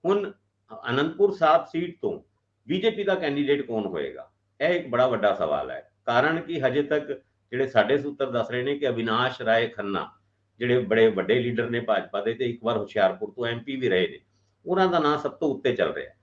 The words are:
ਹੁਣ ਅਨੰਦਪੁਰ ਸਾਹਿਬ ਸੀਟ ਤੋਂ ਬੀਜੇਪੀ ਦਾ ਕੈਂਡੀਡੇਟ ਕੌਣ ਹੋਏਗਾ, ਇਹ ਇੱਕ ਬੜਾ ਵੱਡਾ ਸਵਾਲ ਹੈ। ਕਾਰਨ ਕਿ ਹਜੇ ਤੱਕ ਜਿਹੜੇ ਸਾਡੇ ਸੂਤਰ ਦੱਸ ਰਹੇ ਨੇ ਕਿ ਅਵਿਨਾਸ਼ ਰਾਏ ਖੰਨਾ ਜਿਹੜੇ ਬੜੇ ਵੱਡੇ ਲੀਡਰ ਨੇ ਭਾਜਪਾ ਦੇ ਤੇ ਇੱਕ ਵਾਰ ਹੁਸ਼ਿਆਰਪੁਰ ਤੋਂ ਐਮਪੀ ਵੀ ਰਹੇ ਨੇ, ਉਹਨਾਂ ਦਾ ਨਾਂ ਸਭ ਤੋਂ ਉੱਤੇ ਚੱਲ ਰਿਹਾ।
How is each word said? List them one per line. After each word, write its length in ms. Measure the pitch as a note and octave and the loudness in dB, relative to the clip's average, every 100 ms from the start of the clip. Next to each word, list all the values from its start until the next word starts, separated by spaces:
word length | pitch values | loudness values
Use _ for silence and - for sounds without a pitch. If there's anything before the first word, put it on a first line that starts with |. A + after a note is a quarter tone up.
ਹੁਣ 280 | F3 G3+ G3+ - _ _ _ - A#2+ | 2 0 -2 -12 _ _ _ -12 -2
ਅਨੰਦਪੁਰ 420 | C3 D#3 E3 G3+ | 0 0 2 2
ਸਾਹਿਬ 320 | G3 D#3 D#3+ | 4 4 4
ਸੀਟ 340 | - E3 F3 - | 2 -6 -6 -6
ਤੋਂ 180 | G#2+ E2 _ _ _ _ - | -6 -6 _ _ _ _ -4
ਬੀਜੇਪੀ 360 | F3+ A3 G#3+ | 0 0 0
ਦਾ 100 | G3 | -2
ਕੈਂਡੀਡੇਟ 480 | F#3 D#3 C#3+ C#3+ C#3+ | 0 -2 -2 0 0
ਕੌਣ 240 | B2+ A2 G2 | 0 -4 -4
ਹੋਏਗਾ, 440 | E2+ C#2 - - _ _ _ | -4 -6 -10 -18 _ _ _
ਇਹ 80 | D3+ | 0
ਇੱਕ 200 | F3 C3+ | 0 0
ਬੜਾ 180 | A#2+ B2+ | 2 2
ਵੱਡਾ 280 | A2 G2+ | 2 0
ਸਵਾਲ 360 | G2 E2 C#2 C2 | 0 -2 -2 -4
ਹੈ। 200 | C2 - _ - | -12 -16 _ 0
ਕਾਰਨ 340 | A#2+ D3+ E3 | 2 2 -2
ਕਿ 260 | E3+ E3 C3 | -4 -2 0
ਹਜੇ 160 | C3+ | 0
ਤੱਕ 300 | D3 D3+ D3 C3+ _ _ _ | 0 -2 -2 -12 _ _ _
ਜਿਹੜੇ 160 | B2 C3 | -2 2
ਸਾਡੇ 320 | A2+ G#2 C#3+ | 2 4 2
ਸੂਤਰ 320 | C#3+ C#3+ C3+ | 0 -4 -2
ਦੱਸ 200 | A#2 A2 | -2 -2
ਰਹੇ 120 | B2 | -2
ਨੇ 160 | C3 C#3+ | -2 -2
ਕਿ 100 | C#3 | -2
ਅਵਿਨਾਸ਼ 540 | A2+ A2+ A2+ B2+ A2+ | -2 0 0 0 -2
ਰਾਏ 260 | A2+ A2+ A2+ | 2 2 2
ਖੰਨਾ 420 | - G2+ F#2+ D2+ _ _ _ _ _ | -4 -4 -4 -6 _ _ _ _ _
ਜਿਹੜੇ 200 | A#2+ B2 | 2 2
ਬੜੇ 280 | G2 A2+ A2+ | 4 6 6
ਵੱਡੇ 260 | F#2+ F#2 | 4 2
ਲੀਡਰ 360 | B2 A#2+ A2 A#2 | 2 2 -2 -2
ਨੇ 100 | A#2 | -4
ਭਾਜਪਾ 400 | A2 G2+ - G2+ | 0 -2 0 -4
ਦੇ 140 | A2+ | -4
ਤੇ 100 | A2+ B2 | -2 -4
ਇੱਕ 140 | A2+ | -2
ਵਾਰ 120 | A2+ A2 | -2 -2
ਹੁਸ਼ਿਆਰਪੁਰ 540 | G2+ A2 F#2+ F#2 G#2 | -2 2 2 0 -10
ਤੋਂ 160 | B2 A#2 | -6 -4
ਐਮਪੀ 300 | A#2 A#2 C3+ | -4 -8 -4
ਵੀ 120 | B2 | 0
ਰਹੇ 200 | F#2 F2 | 2 0
ਨੇ, 120 | C#2+ _ _ _ _ - | -6 _ _ _ _ -4
ਉਹਨਾਂ 220 | F3+ F#3 | 0 2
ਦਾ 100 | E3+ | 4
ਨਾਂ 200 | D3 D3 | 2 0
ਸਭ 120 | C#3+ | -4
ਤੋਂ 240 | - D#3 | -2 -2
ਉੱਤੇ 220 | C3 C3+ - | 0 0 2
ਚੱਲ 160 | D#2+ | -2
ਰਿਹਾ। 180 | C#2+ - _ | -2 -12 _